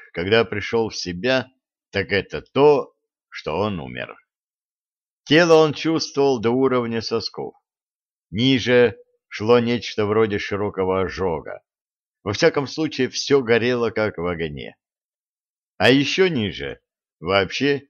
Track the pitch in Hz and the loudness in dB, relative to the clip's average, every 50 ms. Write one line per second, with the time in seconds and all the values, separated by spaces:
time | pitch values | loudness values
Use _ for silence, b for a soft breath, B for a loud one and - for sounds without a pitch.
0 | - _ - - 87 98 110 117 113 226 104 104 - - - 117 113 101 - - | -20 _ -8 -6 -2 2 2 2 2 2 -4 -8 -8 -4 -2 -2 -2 -2 -4 -8
1 | - 92 87 87 98 127 131 127 123 - _ _ _ _ _ _ _ _ - - | -8 -8 -8 -4 -2 -2 -2 -2 -2 -6 _ _ _ _ _ _ _ _ -4 -4
2 | - - 101 98 - - - 78 - _ - 135 139 151 147 127 - - _ _ | -4 0 -2 -2 -2 -2 -10 -12 -12 _ 0 4 6 6 6 4 0 -6 _ _
3 | _ _ _ _ _ _ - - - 80 76 90 104 107 98 82 67 64 62 62 | _ _ _ _ _ _ -18 -12 -10 -6 -4 -2 -2 -2 -4 -8 -10 -10 -10 -12
4 | 60 55 55 _ _ _ _ _ _ _ _ _ _ _ _ _ _ _ _ _ | -12 -12 -14 _ _ _ _ _ _ _ _ _ _ _ _ _ _ _ _ _
5 | _ _ _ _ _ - 143 160 175 165 160 156 160 151 - - - 156 160 151 | _ _ _ _ _ 2 4 4 6 6 6 6 6 4 0 -2 -2 -2 -2 -2
6 | - - - - 139 139 165 151 - 117 120 131 135 131 127 127 117 117 113 113 | -2 -4 -2 0 2 2 2 0 0 0 0 2 2 2 2 0 -2 -2 -6 -6
7 | 110 - 117 113 - - - - 69 - - _ _ _ _ _ _ _ _ _ | -6 -4 -6 -6 -6 -8 -10 -10 -12 -12 -14 _ _ _ _ _ _ _ _ _
8 | _ _ _ _ _ _ - 104 123 135 135 120 110 117 127 123 120 113 110 - | _ _ _ _ _ _ -6 0 2 2 2 2 2 2 4 4 4 4 2 -4
9 | - _ _ _ _ _ - - 104 110 - - 117 117 120 110 - - - - | -20 _ _ _ _ _ -12 -6 2 4 4 4 4 2 -2 -4 -4 -8 -4 -2
10 | 107 101 107 110 113 101 101 98 - - 104 98 107 98 - 95 95 92 92 95 | -2 0 2 2 2 2 0 -4 -6 -6 -6 -4 -4 -4 -2 -2 -2 0 0 0
11 | 95 87 - - 95 92 80 76 - - - - _ _ _ _ _ _ _ _ | -2 -2 -4 -4 -4 -4 -4 -4 -8 -10 -16 -16 _ _ _ _ _ _ _ _
12 | _ _ _ _ - 95 101 - 165 160 - 151 135 120 - 156 160 151 - - | _ _ _ _ -6 -6 -2 2 2 2 2 2 -6 -6 -6 -4 -4 -4 -2 -2
13 | 127 117 - - - - 147 139 123 110 117 113 117 123 127 120 117 110 - 107 | -4 -4 -4 -8 -2 2 2 2 2 2 2 2 2 0 0 0 -2 -2 -2 -2
14 | 107 101 - - 85 87 87 80 82 78 73 65 57 53 - _ _ _ _ _ | -2 -2 -4 -4 -4 -4 -4 -4 -6 -8 -8 -10 -14 -14 -16 _ _ _ _ _
15 | _ _ _ _ _ _ _ _ _ _ _ _ _ _ _ - - 117 135 139 | _ _ _ _ _ _ _ _ _ _ _ _ _ _ _ 0 4 4 4 4
16 | 139 - - 190 190 185 160 120 107 92 71 67 71 67 - _ _ _ _ _ | 2 0 0 0 0 0 2 -2 -4 -4 -6 -8 -10 -12 -12 _ _ _ _ _
17 | _ _ _ _ 76 87 98 98 95 - - - 127 143 143 135 - _ | _ _ _ _ -4 2 2 2 2 2 -2 -2 0 0 0 -2 -4 _